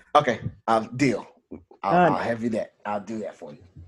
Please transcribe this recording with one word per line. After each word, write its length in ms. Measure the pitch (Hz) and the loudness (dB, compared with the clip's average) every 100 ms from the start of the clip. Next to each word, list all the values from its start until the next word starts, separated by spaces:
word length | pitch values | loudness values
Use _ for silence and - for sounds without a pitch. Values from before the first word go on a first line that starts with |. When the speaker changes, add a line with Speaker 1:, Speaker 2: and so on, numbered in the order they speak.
| _ 151 | _ 2
Speaker 1:
Okay, 240 | 143 113 - - - | 4 0 -4 -6 0
I'll, 180 | 113 107 | 0 0
deal. 420 | 123 139 104 - _ - 85 - - | 0 0 0 -6 _ -20 -20 -20 -8
I'll, 80 | 98 | 0
Speaker 2:
Done. 200 | 175 170 | 4 4
Speaker 1:
I'll 40 | - | 2
have 240 | 104 117 | -2 -4
you 60 | 117 | -4
that. 240 | 110 87 _ 104 | -4 -6 _ -8
I'll 160 | 104 | -6
do 180 | 98 113 | -6 -10
that 160 | 92 - | -10 -12
for 160 | 76 | -18
you. 60 | 73 - - | -20 -20 -20